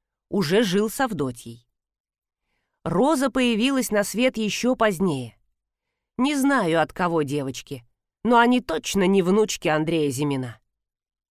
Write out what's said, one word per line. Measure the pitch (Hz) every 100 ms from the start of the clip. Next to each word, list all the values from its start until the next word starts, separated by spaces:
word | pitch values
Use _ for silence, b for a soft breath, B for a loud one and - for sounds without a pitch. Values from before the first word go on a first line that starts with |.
| _ _ _
уже | 202 151 196
жил | 214 190 214
с | -
Авдотьей. | 262 165 135 120 120 117 _ _ _ _ _ _ _ _ _ _ _ _
Роза | - 175 262 302 269
появилась | 269 240 214 254 269 -
на | 208
свет | 202 196 254 220
ещё | 214 - 247 254
позднее. | 220 165 190 135 120 - _ _ _ _ _ _ _ -
Не | 269 285
знаю, | 277 269 175 160
от | 156
кого | - 175 165
девочки, | 143 147 135 127 - 131 - _ _ _
но | 220 240
они | 240 254
точно | - 320 - 196 190
не | 196
внучки | 175 208 214 - 170
Андрея | 156 156 165 147
Зимина. | 131 147 135 127 - _ _ _ _ _ _ _